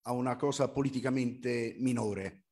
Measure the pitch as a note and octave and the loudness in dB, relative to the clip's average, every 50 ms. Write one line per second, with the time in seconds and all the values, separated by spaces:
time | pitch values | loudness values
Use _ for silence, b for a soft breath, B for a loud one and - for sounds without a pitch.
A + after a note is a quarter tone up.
0 | _ A#2+ B2 B2 B2+ B2+ B2 B2 D3 C#3+ C#3 - C3+ B2 - C#3 C#3 C3+ C3 B2+ | _ -2 -2 0 0 0 0 2 0 0 2 2 2 2 2 0 0 2 0 0
1 | B2+ C3 C3 C3+ B2 A#2+ A#2+ - A#2+ B2 A#2+ A#2+ A#2 A2+ - - B2+ B2+ A#2+ A#2 | 0 0 0 2 0 -2 -4 -4 -2 -2 0 0 0 -2 -2 0 0 2 2 2
2 | A2+ G#2+ G2+ F#2+ F#2+ F#2+ - - _ _ | 0 0 -2 -2 -4 -6 -8 -10 _ _